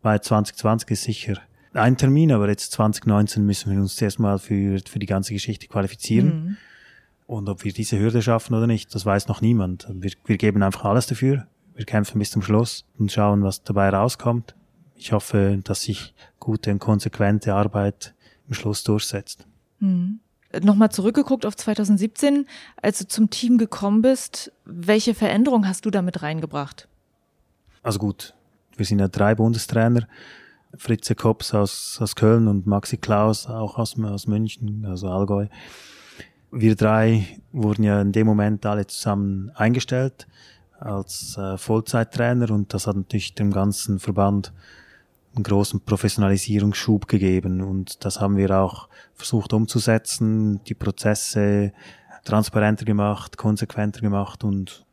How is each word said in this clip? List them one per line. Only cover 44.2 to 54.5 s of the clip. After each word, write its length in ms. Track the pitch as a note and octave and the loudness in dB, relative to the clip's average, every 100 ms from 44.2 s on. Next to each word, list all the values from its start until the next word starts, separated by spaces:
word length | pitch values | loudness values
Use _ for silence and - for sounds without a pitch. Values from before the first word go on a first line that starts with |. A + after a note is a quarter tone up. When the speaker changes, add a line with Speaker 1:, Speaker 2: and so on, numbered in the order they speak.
| G2+ G2+ G2 - - - - _ _ _ _ | 2 0 -4 -14 -20 -20 -20 _ _ _ _
Speaker 1:
einen 80 | B2 | -6
großen 380 | G2 G2+ G2+ G2+ | 0 2 2 -4
Professionalisierungsschub 1300 | - G2+ G#2+ - G2 G2 - G#2 G2+ G2+ - G#2+ - | -2 0 0 2 2 2 0 0 0 0 0 0 2
gegeben 540 | G#2+ F#2+ F#2 F#2 F#2 | 0 2 2 0 -4
und 420 | F#2+ F#2+ F#2 - | -4 -6 -6 -8
das 160 | G2+ - | -8 -2
haben 160 | G2+ G2 | 0 2
wir 220 | G2 F#2+ | 2 2
auch 300 | F#2+ - - - - | 0 -4 -20 -20 -20
versucht 380 | _ - A2+ - | _ -4 -2 0
umzusetzen, 1120 | A2 A2 A#2+ A#2 A2 - - A2 A2 G#2+ G2+ | 0 0 0 2 0 0 -2 0 2 0 -2
die 100 | - | -6
Prozesse 960 | - G#2 - A2 G#2+ - G#2+ G2+ G2+ G2+ - - - _ - | -6 -6 -2 -2 -2 -2 0 2 2 0 -6 -20 -20 _ -18
transparenter 600 | - G#2 G#2+ A2 G#2 G#2+ | -2 0 0 0 2 0
gemacht, 520 | G#2+ G#2 G#2 G2+ - - | 0 0 0 -2 -10 -6
konsequenter 640 | A2 G#2 A2 - G#2 - | -2 -2 -4 -4 -4 -2
gemacht 440 | G#2+ G2+ G2 - | -2 -2 -4 -6
und 420 | G#2 | -4